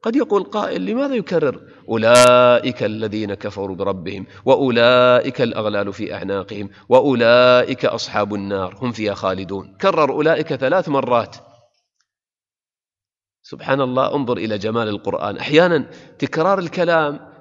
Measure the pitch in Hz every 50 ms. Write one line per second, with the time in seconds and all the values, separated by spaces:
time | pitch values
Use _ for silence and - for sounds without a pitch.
0 | - 220 226 277 233 - 208 196 190 - - 208 208 190 - 190 185 190 220 247
1 | 285 277 269 233 185 - 185 160 151 135 120 - - - - - _ - 110 113
2 | 110 113 120 123 123 123 123 123 123 123 123 117 - 127 123 - 120 104 107 107
3 | 113 107 101 110 107 101 101 95 - 104 98 98 98 98 95 87 98 101 98 95
4 | 80 95 98 98 98 _ - - - 123 131 117 139 127 120 117 117 120 127 123
5 | 123 127 123 123 - 135 127 - 127 117 - 107 107 107 104 101 101 101 95 -
6 | 107 - - 98 98 95 98 98 92 - 110 101 104 95 - - _ _ 117 131
7 | 123 147 131 120 117 113 120 123 123 123 123 123 123 - 131 - - 127 - 113
8 | - - - 104 104 101 104 101 98 98 101 95 92 92 92 - 131 123 113 107
9 | 107 104 98 95 107 95 95 92 98 85 98 98 95 - - _ - 190 196 160
10 | 151 131 - 151 151 160 165 131 156 - 147 120 131 131 165 190 175 170 143 135
11 | 123 123 123 117 104 - - - - _ _ _ _ _ _ _ _ _ _ _
12 | _ _ _ _ _ _ _ _ _ _ _ _ _ _ _ _ _ _ _ _
13 | _ _ _ _ _ _ _ _ _ - - - - 135 135 143 135 127 127 131
14 | 131 - - 143 135 113 123 92 90 110 107 101 95 110 110 117 113 107 104 98
15 | - 101 92 - - 104 101 - - - 147 156 180 180 170 143 127 - - -
16 | - - - _ - - - 160 160 190 196 190 175 160 - 180 175 165 170 160
17 | 156 147 147 147 - - - -